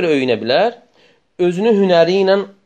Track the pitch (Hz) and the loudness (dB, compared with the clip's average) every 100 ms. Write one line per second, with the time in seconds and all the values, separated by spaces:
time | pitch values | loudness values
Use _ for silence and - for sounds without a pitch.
0 | 175 147 127 107 110 143 226 - _ _ | 0 0 0 -2 0 0 0 -4 _ _
1 | _ _ _ - 180 175 220 202 190 170 | _ _ _ -4 -4 -2 0 0 2 2
2 | 165 190 190 196 196 - | 2 2 0 0 -4 -12